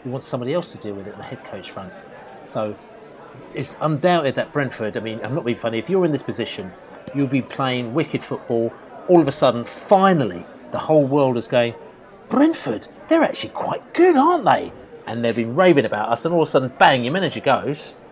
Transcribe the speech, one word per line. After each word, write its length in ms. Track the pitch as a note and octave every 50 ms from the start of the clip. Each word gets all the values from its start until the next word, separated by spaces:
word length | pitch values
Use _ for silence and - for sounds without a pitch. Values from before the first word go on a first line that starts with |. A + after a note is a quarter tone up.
| -
He 40 | B2+
wants 180 | B2 C3 - -
somebody 240 | - B2+ A#2+ B2+ D#3
else 160 | F3 - -
to 60 | - -
deal 160 | - G#2 G2+
with 120 | G2 F#2+
it 60 | G#2 G2+
on 40 | G2+
the 60 | F#2+
head 200 | - B2 - -
coach 260 | - - G2 F2+ -
front. 220 | - G#2 F#2+ F2+ - - - - - - - - - - - -
So 220 | - A#2+ A2 G#2+ G2+ - - - - - - - - - - - - - - - -
it's 220 | D3+ C3 - - -
undoubted 540 | D3+ D#3 D#3 C3+ - F3+ F3 E3+ D3 C3+ A#2+
that 180 | - - -
Brentford, 440 | - D3 C#3 B2 - - A2+ G#2 F#2+
I 40 | A#2+
mean, 200 | G#2 A2+ A2 A2+
I'm 120 | G#2 A2 C3
not 100 | B2 A2
being 120 | A#2+ A#2 -
funny, 200 | - A#2 A2+ A2+
if 100 | A2+ -
you're 160 | F#3 F#3+ F3+
in 80 | D#3+
this 100 | D3 C3+
position, 500 | - - G#2+ - A2+ - - - F#2 F#2 - - - - - - - - -
you'll 120 | C#3+ C#3+
be 160 | B2+ C3 C3
playing 520 | - - - - C3+ C3 B2+ B2 B2 A2+ A#2
wicked 280 | E3 D3 - - B2+
football. 500 | - - C3+ - - - A#2+ A#2 A2+ A#2 - - - - - - - -
All 120 | F3+ F3
of 80 | D3+ C#3
a 40 |
sudden, 320 | - - D3 C3 A#2 A#2+ A#2
finally, 800 | - - - - - G#3 F#3+ F#3+ G3 F#3 D#3 B2+ G2+ F2 E2+ - - - - - -
the 80 | - -
whole 260 | - - D#3 D3+ C#3+
world 300 | C3 C#3 D3 C#3 C3 B2
is 120 | A#2 A2 -
going, 260 | C3+ B2 A#2+ A#2 A#2 - - - - - - - - - - -
"Brentford, 600 | - B3+ C#4+ D#4+ E4 - - C3 A2 G#2 - - - - - -
they're 140 | D#4 E4
actually 280 | C#4 - - - - -
quite 440 | - - - - - - - - -
good, 220 | - F4 F#4 E4
aren't 280 | C4 C#4 E4+ F4+ D#4+ A3
they?" 280 | D3+ B2+ - - - - - - - - - -
And 180 | - A2+ A#2+ A#2
they've 100 | A#2 A2
been 220 | A#2+ A2+ A2+ B2
raving 280 | D#3+ F#3 F#3 E3 C#3+ A2+
about 260 | A2+ - G#2 G#2+ -
us, 140 | A#2 - -
and 80 | E3
all 100 | F3 E3+
of 60 | D#3 C#3+
a 20 |
sudden, 220 | - C#3+ C3 B2 - -
bang, 240 | F#3+ E3 C#3 B2+ A#2+
your 80 | A#2+
manager 280 | D#3 G3 F#3 C#3 - A2+
goes, 540 | - C#3+ B2 A2 G2+ A#2+ D3+ - - - - - - -